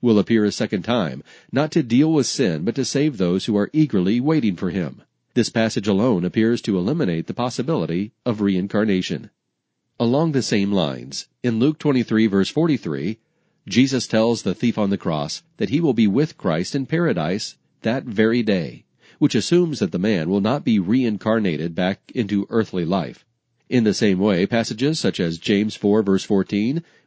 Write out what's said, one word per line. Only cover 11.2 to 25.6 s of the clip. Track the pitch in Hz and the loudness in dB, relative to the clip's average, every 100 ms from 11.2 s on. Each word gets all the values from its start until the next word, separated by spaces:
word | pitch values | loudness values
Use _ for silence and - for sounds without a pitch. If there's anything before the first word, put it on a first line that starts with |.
| - _ | -16 _
in | 123 113 | -4 0
Luke | 139 151 | 0 0
twenty-three, | 151 131 113 110 110 | -2 0 0 2 4
verse | 98 95 | 2 0
forty-three, | - 165 131 87 69 82 113 _ _ _ _ - | 0 0 0 -4 -6 -6 -8 _ _ _ _ -2
Jesus | 98 135 127 - | 2 2 0 0
tells | 110 113 113 | 0 2 0
the | 101 | -4
thief | 90 120 110 | -2 -2 0
on | 101 | -2
the | 98 | -2
cross | 92 78 76 - - _ | -2 -4 -4 -10 -16 _
that | 101 | -4
he | 143 | 0
will | 165 117 | 0 2
be | 107 | 2
with | 104 151 - | 2 0 -2
Christ | 101 80 92 143 | -2 -2 -2 -4
in | 131 | -4
paradise | 165 165 90 80 101 - - _ _ | -2 0 0 -2 -4 -6 -14 _ _
that | 113 127 | -4 -4
very | 127 104 110 123 | -4 0 2 2
day, | 107 95 71 58 _ _ _ _ | 2 0 -2 -10 _ _ _ _
which | 151 117 | 0 2
assumes | - 175 170 131 | 2 2 2 0
that | 95 | -2
the | 90 | 0
man | 101 98 80 | 0 0 0
will | 101 | 0
not | 104 143 | 2 0
be | 147 107 | 2 2
reincarnated | 87 127 120 104 110 113 98 76 85 82 | 2 2 0 -2 0 0 0 -2 -4 -2
back | 90 95 _ | -2 -2 _
into | 127 104 101 98 | -6 -2 -2 0
earthly | 113 101 92 | -2 -2 -2
life. | 82 95 71 - _ _ _ _ _ | -2 -2 -4 -10 _ _ _ _ _
In | 123 | 2
the | 107 | 2
same | 95 107 90 | 2 2 2
way, | 104 90 101 | 2 2 2
passages | 117 110 110 139 160 | 0 -2 -2 -2 0
such | 98 - | -2 -2
as | 85 82 | -4 -4
James | - 101 | 0 0